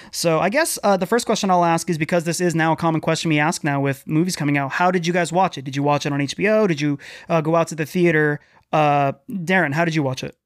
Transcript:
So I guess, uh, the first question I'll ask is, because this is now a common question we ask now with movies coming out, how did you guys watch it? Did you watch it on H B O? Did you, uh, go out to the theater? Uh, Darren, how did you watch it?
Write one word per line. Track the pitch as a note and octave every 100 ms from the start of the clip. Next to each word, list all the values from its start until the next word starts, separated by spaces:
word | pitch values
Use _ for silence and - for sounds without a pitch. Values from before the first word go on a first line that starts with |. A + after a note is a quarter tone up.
| -
So | - E3+ D#3+
I | F3
guess, | B3+ E4 -
uh, | G3+ F#3+
the | F#3
first | A#3 -
question | A3+ G3
I'll | F3+
ask | E3+ E3 -
is, | E3
because | D#3 F3
this | E3 D#3+
is | F3+
now | D#3+ D#3+
a | D#3
common | E3+ D#3+
question | - D#3+ E3+
we | D3+
ask | D3+ F3+
now | D#3 C#3
with | C#3 C3+ -
movies | D#3 F#3 E3+
coming | D3 C#3+
out, | C#3
how | - F3+
did | F#3
you | E3+
guys | F3 E3+
watch | E3 F#3 -
it? |
Did | C3+
you | C#3
watch | C#3+ C#3+ D3+
it |
on | C#3+
H | C#3 -
B | G3
O? | G#3+ G#3+
Did | D3+
you, | D3 C#3+ - - -
uh, | E3+
go | D#3+ E3
out | E3
to |
the | D#3 D#3
theater? | F#3 F3 D#3 D3+ D3+ _ _ _
Uh, | D#3+ D3+ C#3+ C#3 C3+ -
Darren, | G3 D#3+ F#3+ D#3
how | C#3+
did | E3+ D#3+
you |
watch | C3+ B2+
it? | - -